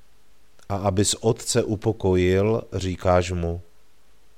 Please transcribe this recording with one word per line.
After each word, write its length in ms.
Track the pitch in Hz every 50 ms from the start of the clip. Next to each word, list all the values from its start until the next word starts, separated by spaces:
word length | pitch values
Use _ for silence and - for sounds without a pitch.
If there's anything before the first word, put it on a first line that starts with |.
| - - - - - - - - - - - - - -
A 60 | 101
abys 400 | 95 95 101 95 98 101 - - -
otce 440 | - 113 - - - - - 123 107
upokojil, 1000 | - 110 92 - 113 104 - - 95 92 92 90 90 92 95 101 110 113 117 - - -
říkáš 580 | 98 90 95 90 - - 95 90 90 90 87
mu: 300 | 92 90 85 85 85 87 - - - - - - - - - - - - - - -